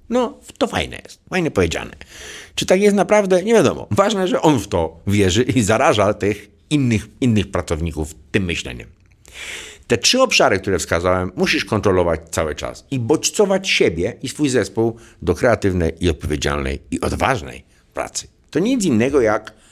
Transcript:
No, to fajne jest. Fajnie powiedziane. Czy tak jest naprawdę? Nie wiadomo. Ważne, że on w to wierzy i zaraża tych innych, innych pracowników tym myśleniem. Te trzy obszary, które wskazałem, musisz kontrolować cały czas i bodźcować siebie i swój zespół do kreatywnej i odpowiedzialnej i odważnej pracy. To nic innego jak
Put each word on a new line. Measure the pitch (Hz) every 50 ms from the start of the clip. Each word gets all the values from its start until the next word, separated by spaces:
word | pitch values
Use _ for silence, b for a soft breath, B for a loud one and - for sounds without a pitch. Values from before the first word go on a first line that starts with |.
| _ -
No, | 226 254 247 220 - - - - -
to | - 262
fajne | - - 90 73 64 - - -
jest. | - - - _ -
Fajnie | - 185 170 139
powiedziane. | - 101 90 82 73 67 58 - - - - B B B B B B B B B B
Czy | B -
tak | - 185 190
jest | 208 208 202
naprawdę? | 202 175 - 214 214 202 190 185 180 180
Nie | 220 233
wiadomo. | 214 151 107 80 65 60 -
Ważne, | 110 190 196 208 220 190 185
że | 180 262 -
on | - 160 147 113
w | 95
to | - 98 87 82 - - - -
wierzy | 101 101 104 98 92 87 110 127
i | - 127 123 107
zaraża | 92 110 113 135 - 120 104 98 104 101
tych | - 98 101 104 - - - _ _ _ -
innych, | 156 147 131 120 113 101 - - - -
innych | 135 123 110 104 87 -
pracowników | - 90 87 - 85 76 85 82 80 80 78 76 - - - _
tym | - 107 95
myśleniem. | 85 85 - - 64 62 60 57 - - _ _ _ _ _ _ - B B B B B B B B B B B
Te | B 120
trzy | - - - - 254
obszary, | 262 - - - 170 131 104 92
które | - 101 92 82
wskazałem, | - - 92 85 87 90 92 92 90 92 -
musisz | 139 190 165 160 143 -
kontrolować | - 113 104 95 104 92 90 87 85 82 80 - -
cały | - - 82 76 73
czas | - 65 60 62 - - -
i | 135 131
bodźcować | 113 117 156 156 - - - - 208 190 196 190 190 -
siebie | - - 175 117 85 82 87 110 - -
i | 135 127
swój | - - 151 135
zespół | 123 120 95 - - 113 113 117 113 B B B B B
do | B 87 85
kreatywnej | - - 123 110 - - 98 90 92 85 80 - -
i | - 87
odpowiedzialnej | 76 - - 71 76 71 69 78 71 73 67 67 69 - - -
i | - -
odważnej | - - - - - 110 131 104 76 64 60 64 - _ b b b b -
pracy. | - - - - - - - _ _ _ _
To | - 147
nic | 190 240 277 247 196
innego | 170 120 107 120 139 143 143
jak | 117 107 104 110 - - - b b b